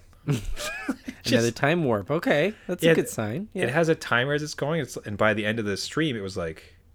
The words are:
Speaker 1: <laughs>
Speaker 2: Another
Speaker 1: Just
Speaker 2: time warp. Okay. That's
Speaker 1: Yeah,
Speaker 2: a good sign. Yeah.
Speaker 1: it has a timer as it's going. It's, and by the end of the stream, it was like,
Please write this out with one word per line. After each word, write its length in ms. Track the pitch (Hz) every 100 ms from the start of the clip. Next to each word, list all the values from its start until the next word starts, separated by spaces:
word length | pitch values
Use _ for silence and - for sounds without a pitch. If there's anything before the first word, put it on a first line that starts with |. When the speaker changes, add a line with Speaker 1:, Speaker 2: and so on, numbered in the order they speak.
| - -
Speaker 1:
<laughs> 40 | -
Speaker 2:
Another 760 | 123 - - 605 807 - - - -
Speaker 1:
Just 320 | - 120 117 -
Speaker 2:
time 280 | 139 175
warp. 280 | 143 107 98
Okay. 420 | 151 - 156 180 214 -
That's 160 | 180
Speaker 1:
Yeah, 80 | 165
Speaker 2:
a 40 | 160
good 140 | -
sign. 380 | - 107 123 214
Yeah. 100 | -
Speaker 1:
it 60 | 120
has 180 | 143 165
a 60 | 160
timer 380 | - 117 131
as 100 | 147
it's 100 | 151
going. 260 | - 143 165
It's, 140 | 131 -
and 200 | - 101
by 160 | 107
the 140 | 104 104
end 100 | 113
of 80 | 104
the 120 | 98
stream, 380 | - - 160 117
it 60 |
was 160 | 98 95
like, 380 | 82 80 - - _